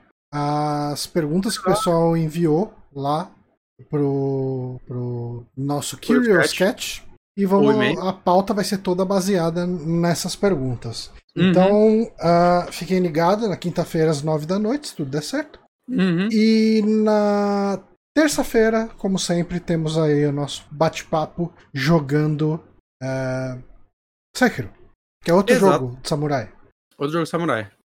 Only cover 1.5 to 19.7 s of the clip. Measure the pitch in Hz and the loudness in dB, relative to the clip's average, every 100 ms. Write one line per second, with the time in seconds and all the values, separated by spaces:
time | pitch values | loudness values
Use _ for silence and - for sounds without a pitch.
1.5 | - 185 202 196 165 165 165 156 160 165 | -2 0 0 2 2 2 2 -2 0 2
2.5 | 156 208 - - 139 139 151 190 _ _ | 2 0 -8 -16 -6 -2 -2 -4 _ _
3.5 | _ _ _ - 147 143 139 139 135 135 | _ _ _ -6 -2 0 0 -2 -2 -4
4.5 | 131 127 127 - 123 123 120 120 120 - | -4 -8 -12 -10 -8 -6 -6 -8 -10 -14
5.5 | - 139 143 - 131 - 247 240 180 147 | -8 -4 -4 -6 -8 2 2 4 4 2
6.5 | - 185 254 - - - - _ - 196 | 2 0 0 -8 -10 -14 -20 _ -4 2
7.5 | 196 214 - - - 185 190 - 180 190 | 4 4 4 2 0 -4 -2 2 2 2
8.5 | 208 190 190 190 180 185 196 185 190 165 | -2 -2 -4 -2 -2 0 0 0 0 0
9.5 | 170 175 180 151 170 170 165 175 - 202 | -2 -4 -4 -2 0 0 0 -4 -2 0
10.5 | 160 131 120 117 - - - _ - 185 | 0 -2 -6 -8 -12 -14 -18 _ -2 2
11.5 | 180 190 208 220 220 233 - 170 170 175 | 4 4 6 4 4 0 -2 2 4 4
12.5 | 175 170 - 165 185 175 156 170 208 226 | 2 0 -8 -2 0 0 2 2 2 -2
13.5 | 160 175 170 160 165 160 147 156 156 156 | -4 -6 -4 -2 0 0 0 -2 -4 -2
14.5 | 196 214 294 - - 143 147 - 285 302 | -2 -2 -4 -6 -10 -6 -6 -4 -6 -6
15.5 | - _ _ - 247 185 170 208 220 220 | -12 _ _ -6 0 0 0 0 2 4
16.5 | 220 220 220 208 214 214 214 208 202 202 | 4 4 2 2 2 2 2 2 2 0
17.5 | 202 202 196 - _ _ 294 311 294 - | 0 -2 -4 -8 _ _ 0 2 0 0
18.5 | 233 220 220 226 - 202 190 - 175 170 | 2 2 2 -4 -6 -4 -2 -2 -2 -2
19.5 | 180 - | -6 -4